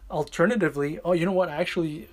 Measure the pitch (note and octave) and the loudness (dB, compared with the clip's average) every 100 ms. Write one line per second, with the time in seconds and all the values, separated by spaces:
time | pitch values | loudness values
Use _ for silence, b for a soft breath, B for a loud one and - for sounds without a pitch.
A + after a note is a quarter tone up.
0 | - E3+ D3 - F3 A#3+ D#3+ C#3 C#3+ D#3 | -6 -4 -4 2 2 4 2 0 -2 -2
1 | E3+ F3+ F3 F#3 F3 D3 F3 - D#3+ D3+ | 0 2 2 2 0 -2 -2 -2 -2 -4
2 | - | -10